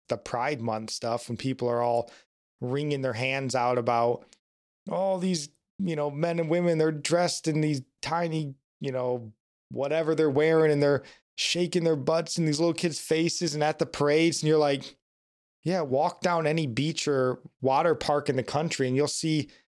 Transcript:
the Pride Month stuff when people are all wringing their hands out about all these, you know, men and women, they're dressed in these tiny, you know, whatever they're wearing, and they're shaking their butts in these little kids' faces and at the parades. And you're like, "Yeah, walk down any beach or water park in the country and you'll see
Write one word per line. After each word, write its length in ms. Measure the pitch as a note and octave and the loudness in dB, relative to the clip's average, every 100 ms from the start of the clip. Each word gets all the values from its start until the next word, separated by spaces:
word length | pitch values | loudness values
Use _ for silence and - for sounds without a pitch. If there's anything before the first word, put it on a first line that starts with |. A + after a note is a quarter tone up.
| - | -6
the 80 | B2 | -6
Pride 420 | - A#2+ C3 C#3+ | -4 -4 -2 -2
Month 300 | A#2 A2 A2 | -4 -4 -6
stuff 380 | - A#2 A#2+ - | -6 -4 -4 -6
when 80 | A#2 | -6
people 320 | C3 C3 B2 | -4 -2 -2
are 140 | A#2+ | 0
all 280 | A#2+ A#2 A2+ - _ _ _ - | 0 0 -2 -10 _ _ _ -10
wringing 420 | B2 C#3 D3+ C#3+ | -6 -4 -2 -2
their 120 | C3 | -2
hands 400 | A2+ C3 C3+ C3+ | -2 -2 -2 -2
out 240 | B2 A#2+ B2 | 0 0 0
about 460 | A#2 A#2 A#2+ A#2 - _ _ _ _ _ - | 2 2 2 0 -6 _ _ _ _ _ -8
all 280 | E3+ G3 F#3 | -4 -2 -2
these, 300 | F#3 F3 D3 _ _ - | -2 -2 -4 _ _ -6
you 180 | F#3 D#3 | -4 -2
know, 140 | D3 | -2
men 280 | C#3+ E3+ E3+ | -2 -2 0
and 100 | E3 | 0
women, 300 | E3+ F3 D#3+ | 2 2 2
they're 140 | D#3 | 2
dressed 560 | D#3 C#3 E3+ F3 - D#3+ | 0 0 2 2 -2 -2
in 120 | D3+ | 0
these 220 | D3+ C#3+ B2+ _ | 0 -2 -6 _
tiny, 520 | - E3 E3+ D#3+ C#3+ C3+ _ - | -6 -2 -2 -2 -4 -10 _ -10
you 120 | C#3 | -6
know, 400 | B2+ B2+ B2 A2 - _ _ - | -2 -2 -4 -6 -18 _ _ -12
whatever 440 | B2 C#3 D#3 D#3 | -4 -2 0 0
they're 160 | D#3 D#3 | 2 2
wearing, 400 | C3+ D#3 D#3+ D#3 | 2 4 4 4
and 120 | D3 | 4
they're 200 | C#3+ C#3 - - _ - | 4 2 -2 -20 _ -6
shaking 480 | - E3+ F3 F3+ | -2 0 0 2
their 120 | E3 D3+ | 2 0
butts 420 | C3+ D#3+ D#3+ - | 0 0 0 0
in 80 | D#3+ | 0
these 140 | D3 | 2
little 120 | E3+ | 0
kids' 260 | E3 F3 D3 | 0 -4 -4
faces 540 | - D#3+ E3 - E3+ | 0 0 0 -2 -4
and 100 | D3 | 0
at 140 | D3+ D#3 | 0 0
the 80 | D3+ | -4
parades. 560 | - D3 D3+ E3 - | 0 2 4 2 2
And 60 | D3+ | 2
you're 100 | D#3 | 4
like, 380 | D3 C#3+ - - _ _ _ _ _ _ | 4 0 -4 -20 _ _ _ _ _ _
"Yeah, 160 | D#3 F#3 | -2 -2
walk 400 | C#3+ C3 E3+ - | 0 0 0 0
down 260 | F3+ E3+ D3+ | 0 2 2
any 200 | D#3+ D3+ | 0 0
beach 420 | A2+ D3 D#3 - | -2 -2 -2 0
or 320 | C#3 B2+ B2 - _ | 2 2 -2 -10 _
water 340 | C3 C3+ E3+ | 2 4 2
park 340 | D#3 - D3 C#3+ | 2 0 0 0
in 80 | B2+ | -2
the 60 | |
country 440 | - C#3+ E3 - C3 | -2 -2 -2 0 0
and 100 | C3 | 2
you'll 120 | C#3+ | 0
see 400 | - D#3+ D#3 C3 - | -2 0 0 -2 -10